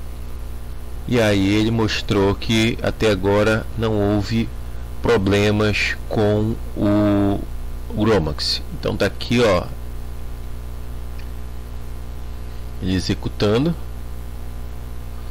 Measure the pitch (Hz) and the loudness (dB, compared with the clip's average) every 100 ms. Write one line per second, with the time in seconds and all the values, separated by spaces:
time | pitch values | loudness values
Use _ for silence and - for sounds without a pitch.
0 | - - - - - - - - - - | -8 -8 -8 -8 -8 -8 -8 -8 -8 -8
1 | - 120 107 101 98 107 110 117 107 - | 0 2 4 4 4 4 4 2 2 0
2 | - 107 98 98 - 113 113 - - - | 0 4 4 2 2 2 2 2 -2 2
3 | 110 98 98 101 107 110 - 113 113 107 | 2 4 4 4 4 2 -2 -2 0 2
4 | 101 104 101 113 117 - - - - - | 2 2 2 0 0 -4 -8 -8 -8 -4
5 | - 113 95 101 104 104 107 98 - - | 2 4 4 4 4 4 2 2 0 -2
6 | - 113 104 107 107 113 - - 104 104 | -2 2 4 4 2 -2 -4 0 2 4
7 | 104 101 101 101 - - - - - 107 | 6 4 4 2 -2 -6 -6 -6 -4 0
8 | 107 101 76 73 - - - - - 101 | 4 4 2 -2 -2 -4 -4 -4 -2 0
9 | 101 - - 120 117 90 - - - - | 0 -2 0 4 6 4 2 -6 -8 -8
10 | - - - - - - - - - - | -6 -6 -6 -6 -6 -8 -8 -8 -8 -8
11 | - - - - - - - - - - | -8 -8 -8 -8 -8 -8 -8 -10 -8 -8
12 | - - - - - - - - 92 92 | -8 -8 -8 -8 -8 -8 -8 -4 0 0
13 | - 95 - - 104 110 156 170 - - | 0 -2 -2 0 2 4 2 0 -6 -6
14 | - - - - - - - - - - | -8 -8 -8 -8 -8 -8 -8 -8 -8 -8
15 | - - - | -8 -8 -8